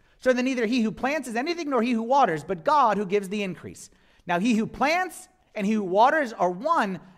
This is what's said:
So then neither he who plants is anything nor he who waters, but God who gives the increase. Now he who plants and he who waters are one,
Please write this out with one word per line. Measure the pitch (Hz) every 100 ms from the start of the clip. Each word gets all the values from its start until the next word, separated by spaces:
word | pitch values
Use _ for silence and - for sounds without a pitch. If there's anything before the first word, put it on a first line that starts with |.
| _ _
So | 254
then | 247 254
neither | 254 214
he | 254
who | 220
plants | - 254 302 254
is | 220
anything | 311 339 294
nor | 247
he | 240
who | 220
waters, | 233 277 226 160
but | 143 180
God | 277 294 240 202
who | 196
gives | 202 190
the | 208
increase. | 196 165 101 82 - _ _ _ -
Now | 175
he | 233
who | 220 208
plants | - 277 349 370 - - _ _ 220
and | 202
he |
who | 214
waters | 185 196 254 311 247
are | 214 180
one, | 180 294 330 202 185 -